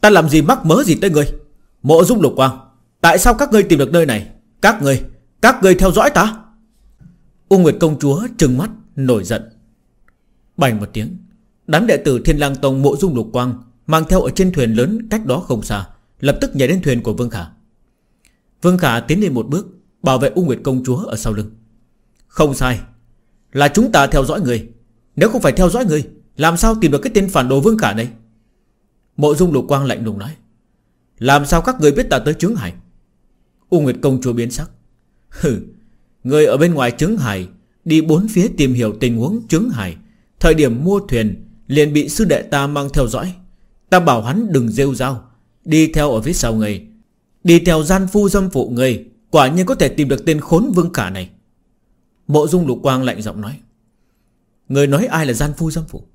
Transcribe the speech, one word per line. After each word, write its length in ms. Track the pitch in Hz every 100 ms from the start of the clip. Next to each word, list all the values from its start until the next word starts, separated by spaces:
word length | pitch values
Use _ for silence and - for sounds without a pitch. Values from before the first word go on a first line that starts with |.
Ta 80 | 214
làm 200 | 202 160
gì 120 | 151
mắc 240 | 147 262 160
mớ 180 | 175
gì 120 | 277 160
tới 140 | 196
ngươi? 220 | 151 143 - _ _ _ _
Mộ 220 | 127 160
Dung 180 | 180 226
Lục 120 | 151 -
Quang, 240 | 131 127 - _ _ _
tại 160 | 165 170
sao 160 | 208
các 180 | 240 190
ngươi 120 | 214
tìm 160 | 190 160
được 120 | 135
nơi 140 | 170 160
này? 260 | 110 - - _ _
Các 200 | 196 220
ngươi, 220 | 139 135 - - _ _
các 220 | 220 254
ngươi 120 | 190 180
theo 160 | 190
dõi 180 | 190 254
ta?" 320 | 285 208 - - _ _ _ _ _ - _ _ _ _
U 80 | 196
Nguyệt 180 | 165 135
công 200 | 165 147
chúa 280 | 143 143 247 -
trừng 200 | 147 123
mắt 120 | 202 - - -
nổi 280 | 131 117
giận. 180 | 90 110 - _ _ _ _ _ _ _ _ _ _ -
Bành 220 | 135 110
một 100 | 104
tiếng, 240 | - 107 - - _ _ _ -
đám 200 | 156 226
đệ 100 | 143
tử 240 | - 127 -
Thiên 120 | 151
Lang 180 | 143 139
Tông 260 | 139 135
Mộ 160 | 139 143
Dung 180 | 185 127
Lục 140 | 110
Quang 300 | 123 123 120 - _ -
mang 160 | 156 160
theo 120 | 185
ở 80 | 127 -
trên 160 | 185
thuyền 220 | 180 120
lớn 340 | 110 131 220 233
cách 160 | - 135
đó 140 | 131
không 240 | - 120
xa, 240 | - 104 95 - _ _
lập 180 | 135 143
tức 140 | 277 139
nhảy 120 | 127
đến 140 | 185
thuyền 220 | 160 123
của 100 | 117
Vương 160 | 110 120
Khả. 160 | 110 85 _ _ _ _ _ _ _ _ _ _ _
Vương 160 | 175 180
Khả 220 | 170 117
tiến 220 | 117 156
lên 120 | 208
một 140 | 127 110
bước, 180 | 151 214 - _ _
bảo 160 | - 131
vệ 100 | 131
U 160 | - 180
Nguyệt 140 | 120
công 200 | - 131
chúa 140 | 127 123
ở 200 | 214 -
sau 160 | 120
lưng. 180 | 104 107 - _ _ _ _ _ _ _
"Không 260 | - 151
sai, 260 | 135 127 113 - _ _ _ _ _ _
là 160 | 135 143
chúng 240 | 147 240
ta 160 | 156 139
theo 180 | 147 131
dõi 160 | 156
người. 280 | 151 117 - - _ _ _ -
Nếu 140 | 196
không 120 | 233
phải 100 | 165
theo 180 | 131 180
dõi 160 | 214 247
người, 240 | 151 139 - _ -
làm 200 | 156 170
sao 180 | 220 220
tìm 100 | 185
được 80 | 139
cái 100 | 254 214
tên 140 | 190
phản 200 | 160 127
đồ 100 | 139
Vương 180 | 156 220
Khả 160 | 123
này?" 180 | 101 120 - _ _ _ _ _ _ _ _ _ -
Mộ 180 | 147 147
Dung 180 | 180
Lục 120 | 143 123
Quang 180 | 143 139
lạnh 200 | 117 110
lùng 120 | 104
nói. 180 | 101 160 _ _ _ _ _ _ _ _
"Làm 260 | 120 143 143
sao 160 | 170
các 200 | 170 254
người 100 | 151
biết 160 | 135 247
ta 100 | 135
tới 140 | 117
Trướng 220 | 156 175 226
Hải?" 180 | 98 - - _ _ _ _ _ _ _ _
U 120 | 175
Nguyệt 140 | 143 123
công 200 | 143 131
chúa 120 | 127
biến 180 | 120 117
sắc. 200 | - 160 _ _ _ _ _ _
"Hừ, 320 | - 156 107 - - _ _ _ _
người 220 | 123 147 151
ở 120 | 127
bên 160 | 170
ngoài 180 | 160 123
Trướng 260 | 120 160 220
Hải, 300 | 127 101 90 _ _ _ -
đi 160 | 156
bốn 260 | 156 156 214
phía 200 | 185 196 -
tìm 160 | 139
hiểu 200 | 123 113 104
tình 180 | 127 117
huống 300 | 123 220 -
Trướng 220 | 160 240
Hải. 280 | 151 95 80 - _ _ _
Thời 140 | 165
điểm 300 | 156 139 117
mua 160 | 160 202
thuyền, 480 | 196 120 110 92 - - _
liền 260 | 139 151
bị 160 | 147 143
sư 160 | - 214
đệ 160 | 147
ta 260 | - 143 139
mang 220 | 147 139
theo 140 | 147 123
dõi. 260 | 107 170 180 - _ _ _ _
Ta 100 | 185
bảo 220 | 170 120
hắn 300 | 110 165 226
đừng 180 | 151 117
rêu 260 | 110 139 127
rao, 360 | 131 123 - _ _ _ -
đi 260 | 156 160
theo 180 | 156 147
ở 100 | 110
phía 120 | 113
sau 200 | 175 120
người. 340 | 110 107 101 - _ _ _ _ _
Đi 160 | 180 170
theo 240 | 170 160
gian 240 | 151 190 190
phu 220 | 208 202
dâm 200 | 202 190
phụ 200 | 139 -
người, 360 | 120 131 113 - _ _
quả 160 | 160 131
nhiên 180 | 165 185
có 100 | 269
thể 140 | 151
tìm 200 | - 143
được 160 | 135 -
tên 140 | 151
khốn 320 | 143 170 254 180
Vương 180 | 170
Khả 160 | - 98
này." 200 | 95 92 _ _ _ _ _ _ _ _ _ _
Mộ 200 | 147 151
Dung 200 | 180 160
Lục 120 | 120
Quang 200 | 139 127
lạnh 180 | 127 98
giọng 200 | 107 101
nói. 180 | 104 143 _ _ _ _ _ _ _ _ _ _ _
"Người 180 | 135 143
nói 180 | 139 247
ai 200 | 156 156
là 80 |
gian 180 | - 147 143
phu 140 | 165
dâm 120 | 160 160
phụ?" 200 | - -